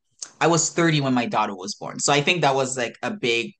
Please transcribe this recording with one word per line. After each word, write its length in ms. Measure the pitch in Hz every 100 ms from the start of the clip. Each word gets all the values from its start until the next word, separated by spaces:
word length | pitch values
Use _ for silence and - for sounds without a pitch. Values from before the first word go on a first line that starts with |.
| _ - - -
I 60 | 156
was 220 | 165 -
thirty 300 | - 170 151
when 120 | 135
my 120 | 123 113
daughter 300 | 113 107 95
was 200 | 98 -
born. 240 | 76 -
So 120 | -
I 80 | 143
think 200 | 147 175
that 140 | 143 135
was, 220 | 131 131
like, 200 | 117 -
a 80 | 120
big 420 | 104 123 117 110